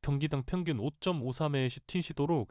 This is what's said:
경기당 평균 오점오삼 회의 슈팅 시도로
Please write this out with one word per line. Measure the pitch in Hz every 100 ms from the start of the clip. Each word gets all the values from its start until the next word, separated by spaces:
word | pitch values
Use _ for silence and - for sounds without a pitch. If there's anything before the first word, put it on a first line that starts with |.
경기당 | - 139 147 139
평균 | - 185 165 127
오점오삼 | 131 - 190 165 123 127 156 139
회의 | 127
슈팅 | - - 180
시도로 | - 151 147 160 104